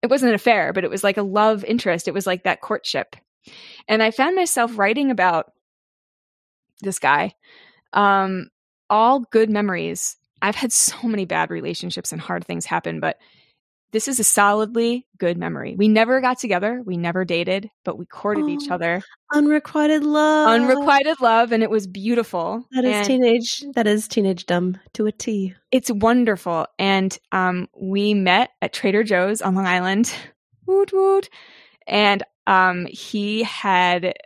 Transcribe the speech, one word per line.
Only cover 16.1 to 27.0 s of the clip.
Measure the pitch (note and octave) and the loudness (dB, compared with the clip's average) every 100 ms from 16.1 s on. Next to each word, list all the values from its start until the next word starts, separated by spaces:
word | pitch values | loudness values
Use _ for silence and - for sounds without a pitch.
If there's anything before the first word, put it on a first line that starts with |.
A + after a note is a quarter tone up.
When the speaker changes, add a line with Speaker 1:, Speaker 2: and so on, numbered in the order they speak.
| C4 | 2
Speaker 1:
got | B3+ B3+ | 2 -2
together. | A#3 F3+ G3+ B3 | -2 0 0 -4
We | A3+ F3 | -6 -4
never | E3+ F3 | -2 -2
dated, | F3+ E3+ F3 F#3+ G#3 _ | -2 -2 -2 -4 -6 _
but | - E3+ | -10 -10
we | F3 | -12
courted | - G3+ G#3 D4+ | -8 -2 -2 -2
each | C#4+ C#4+ | -4 -6
Speaker 2:
Oh, | |
Speaker 1:
other. | F3+ E3+ F3 - - _ | -4 -2 -4 -6 -20 _
Speaker 2:
unrequited | D4 D4 D4+ D4+ D4+ D4+ D#4 | 0 2 2 0 0 2 2
love. | D4 D4+ D4+ D#4 D4+ | 2 2 2 4 4
Speaker 1:
Unrequited | A3+ B3 C4 C#4+ C#4 C#4+ D#4+ | 4 4 2 4 2 2 0
love, | A#3+ A3+ A#3 | 2 4 4
and | A3+ | 2
it | A3 | 2
was | G#3+ G3 | 0 -4
beautiful. | F#3+ G3 A#3+ A3 F3+ E3+ G#3+ B3 | -8 -2 0 -2 -4 -4 -6 -6
Speaker 2:
That | C4 | -2
is | B3+ G#3 | 0 0
Speaker 1:
And | G#3 | 2
Speaker 2:
teenage, | C4 B3 A#3 A#3 - C#4+ C#4 | 4 4 4 0 -8 -6 -2
that | G#3+ | 2
is | G#3 - | 0 0
teenage | - G3 F3+ - | 0 0 0 -2
dumb | F3+ F3+ F#3 _ | 0 0 -4 _
to | - G#3+ | -4 -4
a | |
T. | - - G#3+ F#3+ F#3 _ | -4 -6 -4 -4 -8 _
Speaker 1:
It's | C4 - | -2 0
wonderful. | G#3+ A3 B3 A#3 G3 - E3 - _ | 0 2 4 2 0 -2 -4 -4 _
And, | G3 F#3+ | 0 2